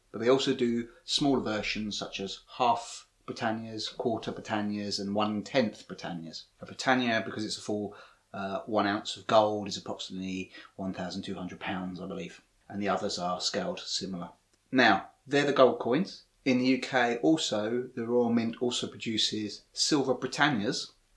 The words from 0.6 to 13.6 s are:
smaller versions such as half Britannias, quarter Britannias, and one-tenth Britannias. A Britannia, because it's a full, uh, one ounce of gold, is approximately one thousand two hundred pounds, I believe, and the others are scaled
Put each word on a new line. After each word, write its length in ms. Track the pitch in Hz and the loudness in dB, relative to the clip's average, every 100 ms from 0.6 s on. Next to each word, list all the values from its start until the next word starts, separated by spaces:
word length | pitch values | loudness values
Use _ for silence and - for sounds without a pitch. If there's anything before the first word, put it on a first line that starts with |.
| 120 117 117 - | 2 0 -4 -10
smaller 380 | - - 143 123 | -4 2 4 2
versions 560 | 104 107 - 107 107 - | 2 -2 -2 -4 -4 -6
such 240 | - - | -6 -6
as 180 | 98 - - - | -8 -8 -12 0
half 500 | 120 117 - - - _ - | 2 2 -2 -14 -18 _ -12
Britannias, 600 | 120 117 113 113 110 - | -4 -2 -4 -6 -8 -6
quarter 420 | - 123 107 - | -4 -2 -2 -4
Britannias, 680 | 101 - 107 104 104 101 98 | -8 -4 -2 0 -2 -4 -4
and 140 | 98 | -2
one-tenth 720 | 104 107 104 98 139 107 - - | 0 0 -2 0 2 2 -2 -12
Britannias. 580 | 95 82 85 82 - - _ | -10 -8 -8 -10 -14 -18 _
A 40 | - | -14
Britannia, 560 | 95 135 127 123 113 | -4 0 2 2 0
because 200 | 101 101 104 | -2 -6 -6
it's 120 | - | -6
a 40 | |
full, 320 | - 104 101 - - _ _ | -4 -4 -4 -8 -20 _ _
uh, 260 | 98 98 98 - | -8 -6 -6 0
one 220 | 107 101 | 2 2
ounce 300 | 107 - - | 0 -4 -8
of 100 | - | 4
gold, 400 | 113 107 104 98 | 6 6 2 -4
is 80 | 92 | -6
approximately 720 | 113 107 - 95 95 95 92 - - - | -8 -10 -8 -8 -6 -6 -8 -14 -18 -8
one 160 | 95 | -6
thousand 300 | 92 90 95 | -6 -6 -6
two 120 | 98 90 | -8 -8
hundred 240 | 90 95 | -8 -8
pounds, 400 | - 92 92 90 | -6 -6 -6 -8
I 60 | 92 | -8
believe, 340 | 90 87 - _ _ - | -8 -10 -14 _ _ -12
and 120 | 101 | -4
the 80 | 101 | 0
others 300 | 92 101 - | 0 -2 -2
are 200 | 87 90 | -2 -2
scaled 380 | - 101 | -2 -2